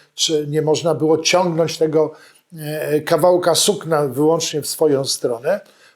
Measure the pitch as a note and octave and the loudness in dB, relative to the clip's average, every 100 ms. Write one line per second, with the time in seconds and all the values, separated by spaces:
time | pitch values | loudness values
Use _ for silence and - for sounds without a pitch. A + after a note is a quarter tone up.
0 | _ - - D#3 D3 D3+ D3+ D3 E3 D#3 | _ -6 -2 -2 -2 -2 0 0 0 0
1 | D#3 D#3 D#3+ F3+ F3+ D#3+ D#3+ - D#3+ D3+ | 2 2 2 2 2 0 -2 0 0 2
2 | D3+ - - _ _ E3 D3+ D3+ C#3+ D3+ | 0 -4 -20 _ _ -14 -10 -6 -2 -2
3 | D3+ E3 F3 F3+ F3 D#3 - G3 D3+ D#3+ | 0 2 4 4 2 2 2 0 -2 0
4 | D3 B2 D3+ E3 D#3+ D#3 - - D#3 C#3 | 0 0 2 2 -2 -6 -6 0 2 2
5 | C3+ - C3+ A#2 C#3 G3+ - _ _ | 0 -4 -4 -4 -4 -4 -6 _ _